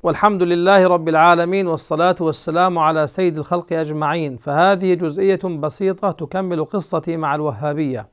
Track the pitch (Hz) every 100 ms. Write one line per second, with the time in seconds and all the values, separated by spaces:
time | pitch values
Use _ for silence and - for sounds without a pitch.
0 | 170 156 208 196 175 175 180 196 185 175
1 | 160 160 170 170 170 196 185 156 - 156
2 | 175 175 160 151 - 160 185 170 156 156
3 | 147 - 180 156 147 175 170 165 156 151
4 | 151 165 147 123 - 147 185 196 185 175
5 | 170 156 196 185 185 160 151 - 190 185
6 | 202 - 151 185 190 170 156 202 - 165
7 | 156 165 151 151 151 107 147 147 147 120
8 | 104